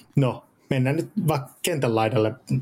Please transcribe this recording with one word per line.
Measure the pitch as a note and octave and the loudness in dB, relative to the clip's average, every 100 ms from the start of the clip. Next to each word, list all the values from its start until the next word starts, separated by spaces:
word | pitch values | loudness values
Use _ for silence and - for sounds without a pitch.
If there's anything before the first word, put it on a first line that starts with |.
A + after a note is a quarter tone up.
| - - | -4 0
no, | C3 G#2 - _ _ | 0 -2 -12 _ _
mennään | C3+ B2+ D#3 | 0 2 0
nyt | E3 G#3+ E3 | -2 -2 0
vaikka | D3 C3+ - | -2 -4 -6
kentän | - D#3+ C3 | -4 0 0
laidalle. | A2+ A2 A2 A2 - - C3 | 2 2 2 0 -2 -4 -4